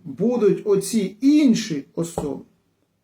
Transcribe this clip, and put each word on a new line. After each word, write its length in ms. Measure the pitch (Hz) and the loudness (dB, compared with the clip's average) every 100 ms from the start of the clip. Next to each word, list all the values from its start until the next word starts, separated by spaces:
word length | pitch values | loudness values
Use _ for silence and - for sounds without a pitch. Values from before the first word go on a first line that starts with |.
будуть 580 | 156 127 220 247 208 170 208 | -14 -4 -2 2 2 0 0
оці 520 | 196 - 226 185 - | 0 0 -2 -4 -2
інші 640 | 269 302 277 180 - 147 - - | 2 4 4 2 -2 -8 -8 -8
особи, 480 | 165 - 147 135 - _ _ _ _ _ | -8 -6 -8 -8 -14 _ _ _ _ _